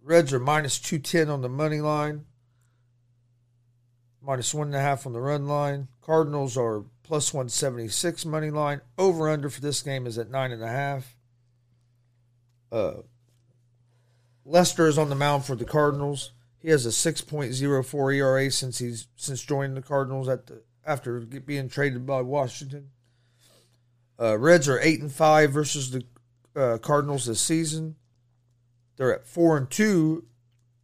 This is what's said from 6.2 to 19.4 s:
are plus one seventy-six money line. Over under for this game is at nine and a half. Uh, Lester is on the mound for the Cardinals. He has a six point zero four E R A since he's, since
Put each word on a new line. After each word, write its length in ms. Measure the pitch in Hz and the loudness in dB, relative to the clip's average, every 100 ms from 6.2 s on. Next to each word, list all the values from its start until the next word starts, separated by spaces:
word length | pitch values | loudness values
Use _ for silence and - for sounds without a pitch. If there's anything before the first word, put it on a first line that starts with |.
| 156 147 139 123 | 4 0 -2 -2
are 280 | 117 107 104 _ | -2 -2 -8 _
plus 320 | - 151 - | -6 -2 -2
one 140 | 151 123 | -4 -4
seventy-six 760 | - 139 120 113 - 170 165 | -2 -2 -4 -6 -4 -4 -4
money 260 | 165 156 156 | -6 -4 -4
line. 300 | 151 147 143 - - | -2 -2 -4 -8 0
Over 320 | 190 165 156 | 2 2 0
under 220 | 151 143 | 0 -4
for 100 | 123 | -6
this 220 | 143 135 | -4 -4
game 240 | 143 135 123 | -4 -6 -6
is 120 | 113 | -8
at 120 | 110 | -6
nine 220 | 135 127 | -4 -4
and 100 | 117 | -4
a 60 | 113 | -6
half. 480 | 127 139 135 127 _ _ _ _ _ _ _ _ _ _ _ _ _ _ _ _ | -4 -4 -6 -10 _ _ _ _ _ _ _ _ _ _ _ _ _ _ _ _
Uh, 220 | 113 90 - - _ _ _ _ _ _ _ _ _ _ _ _ _ | -4 -4 -6 -16 _ _ _ _ _ _ _ _ _ _ _ _ _
Lester 420 | 139 170 175 - 160 | 2 4 4 4 4
is 120 | 147 | 4
on 100 | 147 | 2
the 40 | |
mound 300 | 139 143 143 | 2 2 2
for 100 | 135 | 0
the 100 | 120 | -6
Cardinals. 680 | 113 151 147 143 143 139 - - _ _ | 0 2 2 2 -4 -6 -10 -18 _ _
He 120 | 160 | 2
has 160 | 151 120 | 2 2
a 60 | |
six 280 | - 170 - | -2 -2 -2
point 320 | - 151 127 | -6 -6 -4
zero 300 | 127 143 135 | -2 0 0
four 280 | 127 147 135 | -2 -2 0
E 80 | 139 | 2
R 180 | 135 135 | 2 2
A 120 | 135 | 2
since 280 | 127 131 123 | -2 -4 -6
he's, 280 | 123 117 - - | -8 -8 -14 -12
since 260 | - 131 | -10 -8